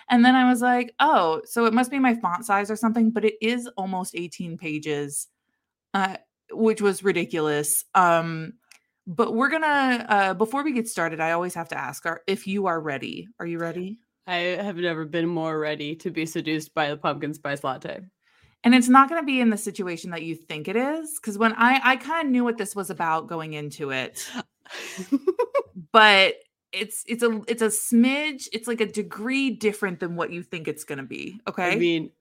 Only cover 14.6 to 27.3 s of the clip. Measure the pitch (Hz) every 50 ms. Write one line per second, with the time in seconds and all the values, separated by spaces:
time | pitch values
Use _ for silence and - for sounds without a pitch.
14.6 | 202 208 175 170 175 175 160 156 160 147 165 170 165 170 175 165 160 160 156 156
15.6 | 151 151 151 151 147 147 160 160 - 180 - 160 160 156 - 170 156 156 156 156
16.6 | 156 - - 160 151 147 151 147 - 156 143 143 147 147 151 - - 143 143 139
17.6 | - 135 127 - - - - - 185 - _ _ _ _ _ _ _ _ _ _
18.6 | - 233 254 254 240 254 254 269 277 269 330 339 294 285 269 254 240 226 208 202
19.6 | - 202 170 - 185 180 170 165 - 180 170 165 160 165 160 160 - - 160 151
20.6 | 151 185 196 233 262 285 311 330 311 302 - - - 220 202 202 226 220 220 -
21.6 | 233 247 269 254 - 254 262 254 254 277 320 339 311 269 247 247 240 240 233 226
22.6 | 190 190 - 202 185 - 175 151 170 165 160 160 156 - 170 160 156 156 151 151
23.6 | 147 147 - - 147 135 131 131 123 - - - - - 247 240 - _ _ _
24.6 | _ - - - - - - 190 185 - 277 262 - 381 - - 466 - - 554
25.6 | - - _ 190 156 _ - 220 214 214 202 190 190 160 - - - _ _ _
26.6 | _ _ - 190 220 208 - - - - 233 233 240 233